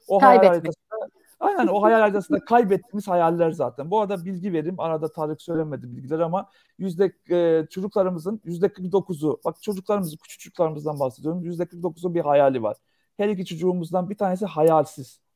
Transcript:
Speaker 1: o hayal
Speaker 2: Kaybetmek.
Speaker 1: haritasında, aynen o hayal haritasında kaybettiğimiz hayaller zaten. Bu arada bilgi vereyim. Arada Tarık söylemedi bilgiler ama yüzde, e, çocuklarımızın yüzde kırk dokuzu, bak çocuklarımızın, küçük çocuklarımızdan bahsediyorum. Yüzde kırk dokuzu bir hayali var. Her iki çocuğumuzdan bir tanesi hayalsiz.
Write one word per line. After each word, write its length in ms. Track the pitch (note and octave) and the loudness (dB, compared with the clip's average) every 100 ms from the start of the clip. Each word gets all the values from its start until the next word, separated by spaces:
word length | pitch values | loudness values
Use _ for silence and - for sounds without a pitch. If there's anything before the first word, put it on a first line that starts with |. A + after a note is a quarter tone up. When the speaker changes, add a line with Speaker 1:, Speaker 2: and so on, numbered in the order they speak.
| - | -2
Speaker 1:
o 140 | G3 | 6
hayal 200 | C4+ B3 | 8 10
Speaker 2:
Kaybetmek. 100 | F#3+ F3 D#3+ D#3 _ | 8 6 0 -8 _
Speaker 1:
haritasında, 180 | A3 - _ _ _ | -12 -12 _ _ _
aynen 280 | G4 G4 A3 | -2 0 0
o 140 | G3+ | 2
hayal 180 | G#3 A3+ | 4 4
haritasında 400 | G#3+ G3+ - C#4+ | 4 0 -2 -4
kaybettiğimiz 680 | - A#3 G#3+ F#3+ - G#3 G3+ | 2 4 4 0 -2 -10 -2
hayaller 440 | F3 E3 E3+ E3 | 2 2 2 0
zaten. 400 | D#3+ B2 A#2+ D3 | 0 -4 -6 -4
Bu 80 | G#3+ | -2
arada 260 | G3+ G3 E3+ | -2 -4 -8
bilgi 280 | F#3 G3 | -8 -4
vereyim. 260 | E3 D3+ F#3 | -4 -4 -6
Arada 320 | E3 D#3+ D#3 | -4 -4 -6
Tarık 300 | D#3 D#3 D3+ | -6 -6 -8
söylemedi 500 | - D#3+ D#3 C3+ B2 B2 | -6 -6 -6 -8 -12 -16
bilgiler 240 | C3+ D#3+ | -8 -4
ama 300 | E3 F#3 - _ _ - | -2 -4 -6 _ _ -10
yüzde, 340 | F#3+ E3+ G3 - - | -8 -2 -2 -2 -4
e, 360 | F3 E3+ D#3+ D#3 | 0 2 2 -2
çocuklarımızın 720 | - F#3+ G#3+ F#3 F3 D#3+ A3 | -6 -4 0 0 -2 -6 -8
yüzde 260 | - E3+ F#3 | -8 -2 -2
kırk 180 | F3+ F#3 | -2 -2
dokuzu, 500 | F#3+ F3+ D#3+ D3+ - E3+ | -2 -2 -2 -2 -2 -6
bak 180 | - | -6
çocuklarımızın, 540 | - F#3+ - G#3 F3 D#3 | -8 -6 -2 -2 -2 -8
küçük 220 | - - | -18 -20
çocuklarımızdan 600 | - - D#3+ D3+ D3+ D3+ | -16 -4 -2 -2 -6 -4
bahsediyorum. 440 | C3+ B2+ C#3+ F3+ | -4 -4 -6 -6
Yüzde 220 | E3+ E3+ E3+ | -6 -6 -8
kırk 180 | F3 | -6
dokuzu 300 | F3 D#3+ F3+ | -8 -6 -4
bir 80 | E3+ | -2
hayali 420 | D3+ C#3+ C#3 B2+ | 2 4 4 2
var. 140 | A2 G#2+ _ _ _ - | -4 -6 _ _ _ -4
Her 120 | G#3 | -4
iki 160 | F#3+ F#3 | -2 -6
çocuğumuzdan 640 | D#3+ F#3 F3+ E3 F3+ F3+ | -4 -2 -2 -4 -4 -4
bir 80 | G3+ | -4
tanesi 280 | G3 F#3 G3+ | -2 -2 -4
hayalsiz. 760 | D#3+ D#3+ D#3+ C#3+ - C3 _ _ | 2 4 6 2 -6 -18 _ _